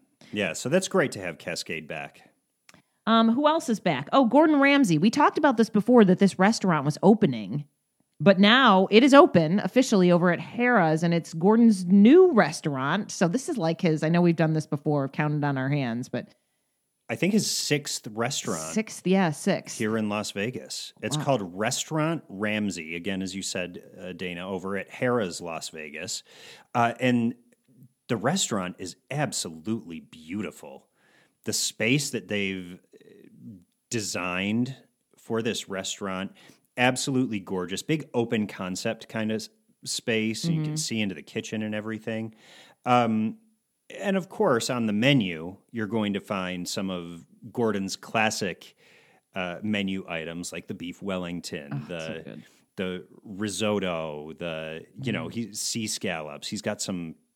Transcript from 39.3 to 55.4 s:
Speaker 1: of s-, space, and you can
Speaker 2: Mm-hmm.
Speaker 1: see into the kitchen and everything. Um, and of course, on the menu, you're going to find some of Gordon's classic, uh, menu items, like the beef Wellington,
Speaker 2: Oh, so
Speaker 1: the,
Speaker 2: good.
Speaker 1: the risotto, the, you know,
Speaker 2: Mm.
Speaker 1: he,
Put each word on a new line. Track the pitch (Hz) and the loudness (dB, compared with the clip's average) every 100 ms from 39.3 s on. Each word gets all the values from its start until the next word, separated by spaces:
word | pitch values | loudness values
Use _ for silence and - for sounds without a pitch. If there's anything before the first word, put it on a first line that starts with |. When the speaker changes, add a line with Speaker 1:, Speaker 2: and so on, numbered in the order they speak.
Speaker 1:
of | 110 | -4
s-, | - _ _ _ | -8 _ _ _
space, | 135 - - 110 110 110 | -10 -8 -2 -2 -2 -4
and | 170 | -4
you | 160 | -2
can | 151 | -4
Speaker 2:
Mm-hmm. | 151 | -6
Speaker 1:
see | - 113 | -6 -4
into | 104 | -4
the | 80 | -6
kitchen | - 113 - 110 | -10 -10 -8 -8
and | 107 | -6
everything. | 107 110 107 113 110 113 _ - - - _ | -6 -8 -10 -8 -8 -10 _ -20 -20 -20 _
Um, | 120 123 117 110 110 110 _ _ _ _ _ - | 2 2 4 2 -2 -6 _ _ _ _ _ -8
and | 202 190 | -2 -2
of | 165 | -4
course, | - 202 117 - | 0 2 2 0
on | 123 110 | -2 -2
the | |
menu, | 104 131 139 95 80 85 101 _ | 2 4 4 2 -4 -10 -14 _
you're | 117 104 | -8 -4
going | 110 104 | -2 -2
to | 98 | -2
find | - 98 90 90 90 | -4 -4 -4 -6 -6
some | - 95 | -6 -6
of | 90 85 85 - _ 120 | -6 -10 -16 -20 _ -12
Gordon's | 123 113 101 98 - | -4 -2 -2 -4 -8
classic, | - 113 110 - 98 82 - _ _ _ _ _ _ | -6 -2 0 -2 -6 -8 -16 _ _ _ _ _ _
uh, | 95 90 87 | -8 -8 -6
menu | 104 101 98 95 90 | -4 -2 -2 -4 -6
items, | 82 80 85 87 | -10 -8 -10 -10
like | 87 - | -12 -12
the | |
beef | 95 85 - | -12 -12 -10
Wellington, | 98 92 87 87 - 82 73 | -6 -6 -6 -8 -10 -12 -10
Speaker 2:
Oh, | 71 76 | -10 -8
so | 85 80 | -10 -8
Speaker 1:
the, | 80 | -10
Speaker 2:
good. | 73 53 - _ _ - | -14 -18 -20 _ _ -10
Speaker 1:
the | 92 90 - - | -8 -8 -12 -20
risotto, | 113 95 107 92 107 104 92 82 80 73 76 80 | -16 -8 -6 -2 -2 0 -2 -4 -6 -10 -12 -10
the, | 85 80 80 80 - 113 | -10 -8 -10 -12 -16 -10
you | 131 | -6
know, | 95 82 | -6 -6
Speaker 2:
Mm. | |
Speaker 1:
he, | 110 | -8